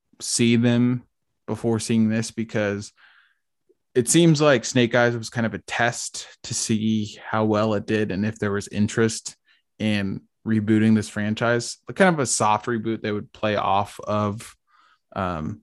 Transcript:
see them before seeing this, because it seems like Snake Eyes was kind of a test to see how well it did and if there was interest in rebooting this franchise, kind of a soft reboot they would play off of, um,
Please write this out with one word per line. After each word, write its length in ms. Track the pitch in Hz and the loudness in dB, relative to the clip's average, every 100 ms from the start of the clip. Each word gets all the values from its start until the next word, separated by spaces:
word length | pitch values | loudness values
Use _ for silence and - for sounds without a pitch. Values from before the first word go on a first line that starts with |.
| _ - | _ -14
see 340 | - - 117 | -6 0 2
them 480 | 117 120 120 123 123 - _ _ _ - | 4 4 2 2 0 -6 _ _ _ -10
before 320 | 110 117 113 | -6 -2 -2
seeing 280 | - 113 110 | 0 2 2
this, 220 | 110 110 | 0 -4
because 600 | - 110 117 101 101 107 - _ _ _ _ _ _ _ _ _ | -6 -6 -2 -2 -2 -8 -18 _ _ _ _ _ _ _ _ _
it 160 | 127 117 | -2 2
seems 320 | 160 170 147 | 6 6 6
like 240 | 151 127 | 6 4
Snake 300 | - 127 117 | 2 0 2
Eyes 220 | 123 120 117 | 4 2 0
was 140 | 110 | -6
kind 140 | 123 | -4
of 80 | 113 | -4
a 60 | 98 - | -4 -6
test 600 | - 120 - - - - - | -2 -2 -2 -8 -12 -16 -16
to 100 | - | -10
see 640 | - - 110 110 110 104 - - | -6 -2 -2 0 -2 -4 -12 -6
how 160 | 110 | -2
well 300 | 110 104 110 | 2 2 2
it 120 | 104 - | 0 -2
did 240 | 107 104 | -2 -2
and 120 | 92 | -2
if 140 | 104 - | -4 -2
there 140 | 104 | -4
was 160 | 101 - | -4 -4
interest 640 | - 107 - 113 - - - _ _ _ - | -2 0 2 0 0 -10 -16 _ _ _ -6
in 400 | 107 104 98 98 - _ 110 | -2 -2 -4 -8 -12 _ -2
rebooting 480 | 110 104 110 110 | 0 2 4 6
this 140 | 110 104 | 4 0
franchise, 680 | 107 104 107 117 120 - - - - | -4 -4 -2 0 0 -2 -10 -6 2
kind 180 | 190 | 2
of 60 | 160 | 2
a 60 | 123 | -2
soft 400 | - 107 107 - | 0 2 0 -2
reboot 360 | 113 113 107 | -4 -4 -4
they 80 | 110 | -4
would 220 | 104 - | -6 -8
play 240 | - 107 101 | -6 -2 0
off 420 | - 98 101 - - | 0 0 -2 -6 -4
of, 480 | 104 104 107 - - _ _ _ _ _ - | -2 -2 -4 -10 -20 _ _ _ _ _ -6
um, 440 | 92 82 78 113 | -4 -4 -6 -10